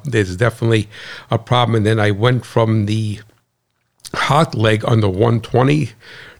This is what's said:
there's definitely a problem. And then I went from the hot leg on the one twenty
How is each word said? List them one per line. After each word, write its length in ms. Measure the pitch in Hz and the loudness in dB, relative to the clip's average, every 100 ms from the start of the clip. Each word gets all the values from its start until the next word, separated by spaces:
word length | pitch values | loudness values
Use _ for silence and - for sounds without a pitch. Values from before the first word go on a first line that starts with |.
there's 320 | 143 117 95 90 | -2 -2 0 0
definitely 520 | 117 - 113 113 104 - - - - | 0 0 0 0 -2 -10 -18 -18 -4
a 80 | - | -4
problem. 380 | - 123 117 113 | 0 0 2 2
And 100 | 104 | 2
then 140 | 113 | 2
I 100 | 104 | 0
went 340 | 101 120 127 | 0 0 0
from 420 | - - 113 110 104 | -2 0 2 2 0
the 340 | 110 107 101 - _ _ _ _ _ _ _ - | -2 -6 -8 -14 _ _ _ _ _ _ _ -12
hot 420 | - - 139 165 | -6 0 2 0
leg 300 | 120 110 107 | 0 0 2
on 160 | - 110 | 2 0
the 80 | 104 | 2
one 320 | 92 117 117 | 0 0 0
twenty 500 | - 120 131 151 135 - - - - - | 0 0 2 2 -2 -8 -20 -20 -20 -20